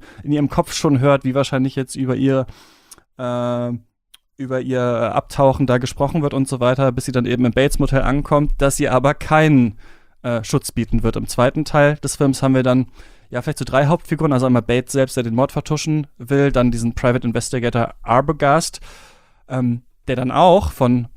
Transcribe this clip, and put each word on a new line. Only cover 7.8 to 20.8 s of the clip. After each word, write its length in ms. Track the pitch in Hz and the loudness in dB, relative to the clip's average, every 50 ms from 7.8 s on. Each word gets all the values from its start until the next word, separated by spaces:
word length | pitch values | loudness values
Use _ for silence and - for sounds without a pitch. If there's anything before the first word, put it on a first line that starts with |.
| 143 - 139 135 | 0 2 2 0
ankommt, 500 | - 123 135 147 - - 151 147 151 143 - | 2 2 0 -2 0 0 2 2 2 0 0
dass 180 | - 139 139 - | 2 0 0 2
sie 140 | - 143 - | 0 0 0
aber 240 | 127 127 127 143 147 | 2 2 2 2 0
keinen, 680 | - - - 156 156 156 156 147 131 120 107 - - - - - _ _ _ _ _ - | 0 -2 2 2 4 6 6 6 6 4 2 -2 -8 -20 -20 -20 _ _ _ _ _ -6
äh, 200 | 123 120 113 104 | -4 -4 -4 -4
Schutz 300 | - - - - - - | -2 -4 -4 -4 -4 -6
bieten 300 | 120 113 - - 110 107 | -6 -2 0 -2 0 0
wird. 120 | 113 - | 0 -2
Im 140 | 113 110 - | -2 -6 -4
zweiten 340 | - 127 120 131 - - - | 0 2 2 2 2 -2 -6
Teil 320 | - - 147 143 147 147 - - | 0 2 4 4 4 2 0 -6
des 140 | 139 - | -8 -2
Films 260 | - 143 135 127 - 139 | 0 0 0 0 0 0
haben 100 | 131 131 | 2 2
wir 100 | 131 127 | 2 2
dann, 240 | 127 127 131 123 - - - - - - - _ - | 2 2 2 0 -2 -8 -20 -20 -20 -20 -20 _ -10
ja, 120 | 127 123 | -10 -6
vielleicht 180 | - 156 143 - | -6 -6 -6 -6
so 40 | 131 | -6
drei 220 | - 131 135 143 | -2 0 2 2
Hauptfiguren. 480 | 143 175 170 - - 165 - 165 151 135 | 2 2 0 0 -6 -4 -2 0 2 2
Also 120 | 123 131 | 2 2
einmal 160 | 127 123 117 | 2 2 2
Bates 300 | 107 - 120 127 123 - | 2 2 0 0 0 -2
selbst, 240 | - 135 131 127 - | 0 0 0 0 -2
der 80 | 131 117 | -4 -4
den 120 | 117 113 | -2 0
Mord 180 | 123 139 - - | 0 -2 0 -2
vertuschen 540 | 147 - - 156 147 - 160 151 151 143 - _ | -8 -4 -4 -6 -4 -2 -2 -2 -2 -2 -6 _
will, 340 | - 123 120 139 139 143 139 | -18 -4 -2 2 2 2 2
dann 180 | 131 123 123 120 | 2 2 2 2
diesen 260 | 117 113 117 117 - | 0 0 -2 -4 -4
Private 300 | - - 123 120 123 127 | 0 0 0 0 0 -2
Investigator 680 | 117 110 123 - - 135 123 120 117 - 120 113 - - - | -2 -4 -4 -4 -4 -6 -4 -4 -2 -2 -2 -2 -4 -6 -12
Arbogast, 800 | - 113 120 131 143 156 151 - 151 139 147 165 - - - - - - - - - - - _ _ _ _ _ _ | -4 0 0 2 2 0 -2 0 2 2 2 2 0 -4 -12 -14 -20 -20 -20 -20 -20 -20 -20 _ _ _ _ _ _
ähm, 360 | - 131 127 123 120 120 120 _ _ _ _ - - | -8 -6 -2 -2 -2 -4 -4 _ _ _ _ -6 -6
der 80 | 127 | -4
dann 140 | 127 127 127 | -4 -4 -2
auch 420 | 117 147 175 180 175 202 - - - | 2 4 6 6 6 4 2 -2 -2
von 340 | - | 0